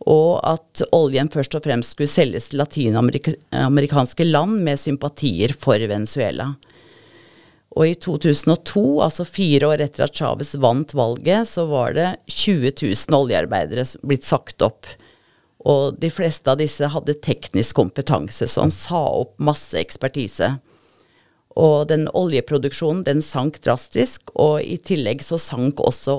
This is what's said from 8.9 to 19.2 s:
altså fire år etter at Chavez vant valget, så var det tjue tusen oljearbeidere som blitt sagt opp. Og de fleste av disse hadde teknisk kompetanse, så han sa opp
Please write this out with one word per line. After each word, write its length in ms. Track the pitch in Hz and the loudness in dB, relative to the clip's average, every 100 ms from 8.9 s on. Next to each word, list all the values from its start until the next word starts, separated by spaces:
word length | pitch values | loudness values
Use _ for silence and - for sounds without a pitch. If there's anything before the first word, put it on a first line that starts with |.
| 285 | 2
altså 240 | 175 - 175 | 2 0 -6
fire 400 | - 185 143 147 | -2 4 4 4
år 160 | 151 | 2
etter 240 | 147 - 143 | -2 -2 -4
at 80 | - | -2
Chavez 400 | 135 117 147 143 | -4 -4 -6 0
vant 400 | 127 123 151 143 | 2 2 0 -2
valget, 500 | 117 120 143 202 226 | -2 -2 0 0 0
så 220 | - 165 | -4 -2
var 240 | 143 120 | -2 -2
det 240 | - 175 - - | 0 -2 -4 -10
tjue 460 | - - 180 127 | -6 0 2 2
tusen 480 | 143 131 104 - 147 | -2 -2 -2 2 2
oljearbeidere 640 | 131 95 80 98 78 120 131 | 4 0 0 -2 -2 -4 -6
som 160 | - 135 | -6 -4
blitt 180 | 139 - | -2 0
sagt 380 | 135 - - | -2 -2 -2
opp. 240 | 104 - - - - _ _ _ _ _ | -2 -2 -20 -20 -20 _ _ _ _ _
Og 320 | - 143 139 139 | 0 2 2 -2
de 140 | 165 | -6
fleste 400 | - 165 156 - | -2 -4 -2 -2
av 60 | 139 | 0
disse 240 | 151 - 147 | 0 -2 -2
hadde 220 | 151 - 147 | -2 -4 -4
teknisk 540 | - 120 - 95 - - | -2 -4 -2 -2 -2 2
kompetanse, 720 | 98 - - 113 80 - - | 0 0 -2 -2 -2 -6 -2
så 140 | - 156 | 0 0
han 60 | - | 0
sa 240 | - 170 151 | -4 -2 0
opp 220 | - | -2